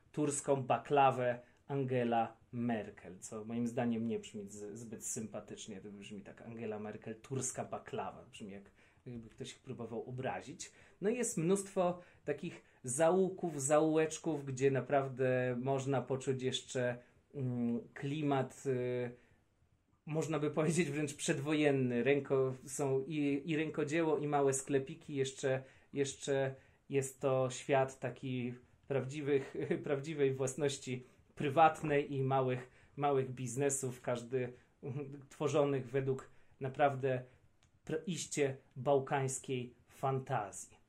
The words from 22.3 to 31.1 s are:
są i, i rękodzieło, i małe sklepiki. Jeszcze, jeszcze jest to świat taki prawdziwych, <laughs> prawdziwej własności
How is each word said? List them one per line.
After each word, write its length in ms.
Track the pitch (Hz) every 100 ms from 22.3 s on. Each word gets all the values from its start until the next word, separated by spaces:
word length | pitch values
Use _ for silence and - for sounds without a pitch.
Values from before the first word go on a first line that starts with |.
| 135 131 127 147
są 360 | - 139 135 135
i, 340 | 151 143 143 175
i 100 | 151
rękodzieło, 640 | 156 156 139 170 160 147
i 100 | 147
małe 260 | 143 139
sklepiki. 640 | 131 - 135 135 160 - 143
Jeszcze, 480 | 131 - 139 131 131 - _
jeszcze 640 | 139 139 - - 139 139 131 - _ -
jest 300 | 139 131 -
to 300 | 139 131 127
świat 500 | 127 - 135 131 -
taki 540 | 123 123 135 127 123 123 - _ -
prawdziwych, 680 | 135 131 151 143 139 - - 156
<laughs> 160 | 165
prawdziwej 500 | 156 135 147 147 135
własności 720 | 131 131 - 143 - - 123 -